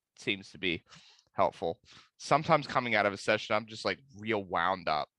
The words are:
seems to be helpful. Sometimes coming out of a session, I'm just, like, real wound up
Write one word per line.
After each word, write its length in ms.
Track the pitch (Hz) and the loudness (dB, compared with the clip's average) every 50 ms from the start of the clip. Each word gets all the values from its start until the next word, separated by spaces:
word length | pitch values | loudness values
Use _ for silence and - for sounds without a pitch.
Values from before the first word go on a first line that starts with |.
| _ _ _ - | _ _ _ -8
seems 320 | - 123 101 95 95 - | -4 -4 -4 -4 -6 -14
to 60 | - - | -10 -4
be 260 | 98 90 80 - - _ - - - - - _ _ _ _ | -2 -2 -2 -2 -6 _ -20 -20 -20 -20 -20 _ _ _ _
helpful. 460 | - 95 78 - - - 82 85 - _ - - - - _ _ - | 2 2 2 0 -2 -6 -6 -6 -8 _ -20 -20 -20 -20 _ _ -16
Sometimes 480 | - - 147 147 156 - 165 147 143 - | 0 2 2 2 4 2 2 2 2 0
coming 260 | - 135 123 120 113 | -2 -2 0 2 2
out 100 | 104 101 | 2 4
of 60 | 104 98 | 2 0
a 40 | 98 | 0
session, 380 | - - 107 107 - - 110 | 0 2 2 2 0 0 -2
I'm 100 | 107 113 | -2 -2
just, 180 | 107 110 110 - | -4 -10 -4 -2
like, 140 | 104 95 - - - - 101 | -2 -2 -2 -8 -16 -18 -10
real 260 | 107 110 110 104 98 | -4 -2 -2 -2 -2
wound 440 | 87 92 87 82 90 98 92 82 80 | -2 -2 0 2 0 0 0 -2 -2
up 220 | 76 73 67 - _ | -2 0 -2 -6 _